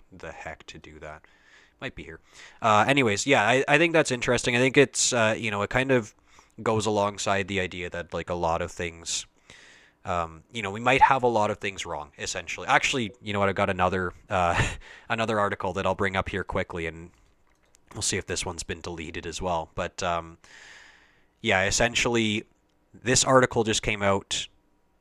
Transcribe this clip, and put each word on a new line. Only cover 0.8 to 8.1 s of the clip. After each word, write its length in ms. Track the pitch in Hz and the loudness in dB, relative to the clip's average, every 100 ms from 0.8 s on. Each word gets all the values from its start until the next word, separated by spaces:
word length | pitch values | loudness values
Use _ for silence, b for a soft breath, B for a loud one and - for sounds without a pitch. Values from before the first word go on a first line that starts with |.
| 80 76 | -20 -18
that. 220 | 78 76 b b b b b _ | -16 -18 b b b b b _
Might 160 | 135 - | -14 -12
be 80 | |
here. 160 | 76 82 B B B B | -16 -18 B B B B
Uh, 220 | 113 104 107 | 4 4 6
anyways, 400 | 139 120 101 135 | 4 2 2 2
yeah, 200 | 131 104 | 4 4
I, 180 | 135 135 | 2 4
I 120 | 147 | 4
think 140 | 170 | 4
that's 200 | 165 143 | 2 2
interesting. 420 | 123 117 120 - | 0 0 0 2
I 60 | 120 | 2
think 160 | 131 135 | 4 6
it's, 360 | 135 - - | 4 4 0
uh, 220 | 123 110 110 | 2 2 2
you 140 | 110 | -2
know, 120 | 104 | -2
it 80 | 101 | 0
kind 200 | 123 135 | 0 2
of 240 | 127 110 - b b b - | 2 0 -10 b b b -6
goes 240 | 113 110 107 | -2 0 2
alongside 600 | 104 101 98 - 98 95 | 2 0 0 0 0 0
the 100 | 98 | -2
idea 320 | 90 90 87 | -2 -6 -8
that, 240 | 87 85 | -8 -8